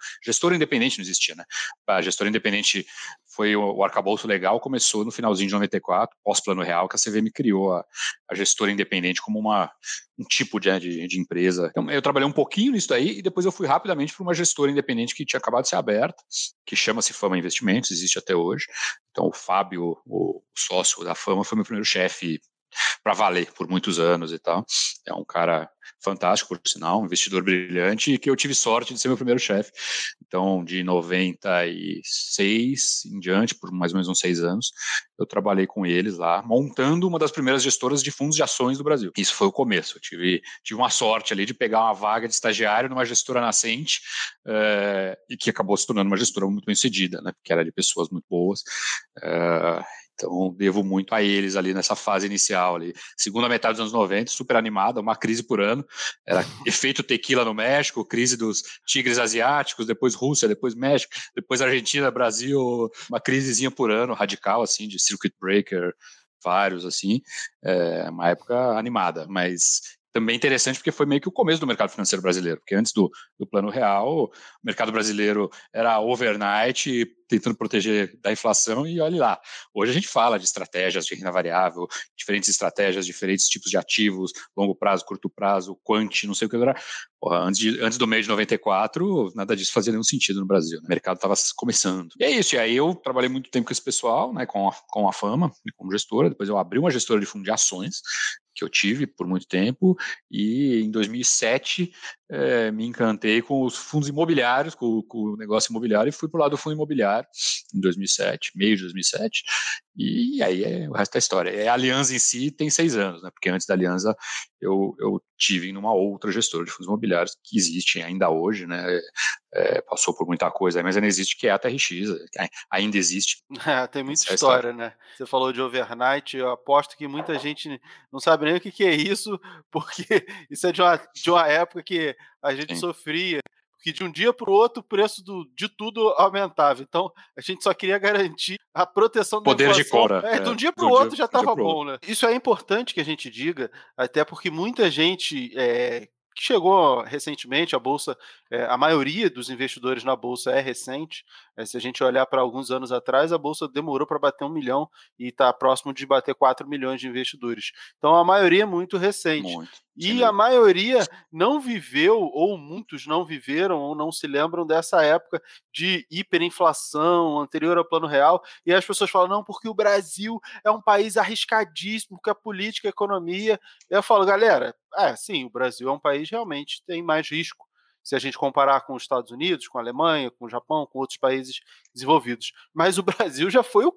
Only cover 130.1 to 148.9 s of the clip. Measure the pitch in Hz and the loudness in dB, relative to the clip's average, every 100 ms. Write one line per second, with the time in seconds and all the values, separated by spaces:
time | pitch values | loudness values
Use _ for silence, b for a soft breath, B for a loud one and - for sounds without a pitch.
130.1 | 214 - B 147 147 180 170 175 160 - | 2 0 B -14 -2 0 4 4 4 0
131.1 | - 170 175 156 151 170 180 - 175 151 | -6 2 4 6 4 2 -4 -4 -2 -2
132.1 | 123 b b 139 135 151 175 175 160 156 | -6 b b -4 -4 -4 -4 -4 -6 -6
133.1 | 160 185 151 - _ _ _ 165 151 185 | -2 -2 -2 -6 _ _ _ -8 -6 -6
134.1 | 151 226 240 - 196 233 233 - 196 208 | 0 0 0 4 6 6 2 -4 2 2
135.1 | - 185 190 139 - 202 - 214 220 214 | 0 -12 -12 -12 -8 -10 -8 -8 2 2
136.1 | 147 190 196 190 - 143 131 135 170 185 | 6 4 4 -2 2 2 2 -2 -2 -2
137.1 | - b - - 185 202 185 190 196 202 | -6 b -14 -8 -2 0 0 2 2 4
138.1 | 208 185 - - 190 _ 160 180 202 226 | 2 0 -2 -8 -8 _ 0 0 4 4
139.1 | 226 196 214 202 123 139 - - 120 110 | 4 0 2 4 6 6 6 6 6 6
140.1 | 95 214 - - 220 302 359 359 247 247 | 4 2 0 0 -2 -2 0 4 6 6
141.1 | 285 240 262 262 208 139 160 143 131 165 | 2 0 2 2 2 0 0 -4 -8 -6
142.1 | 220 233 247 254 220 - 208 247 - 151 | 0 2 2 2 0 0 -2 -2 -4 -4
143.1 | 151 127 110 151 156 120 B B - 127 | -4 -8 -6 -6 -4 -6 B B -4 -2
144.1 | 151 151 - 180 156 208 247 190 139 165 | 0 0 -2 -6 -4 -4 2 2 4 2
145.1 | 185 - 143 123 131 123 120 123 120 - | 2 -4 -6 -8 -2 0 2 0 -4 -10
146.1 | _ _ - - 226 175 190 151 123 113 | _ _ -8 0 2 6 6 6 4 0
147.1 | 143 - 143 120 139 165 135 123 143 - | -6 -6 -10 -4 -2 0 -2 0 -2 -4
148.1 | 127 B B B 120 117 123 151 | -10 B B B -4 -2 2 4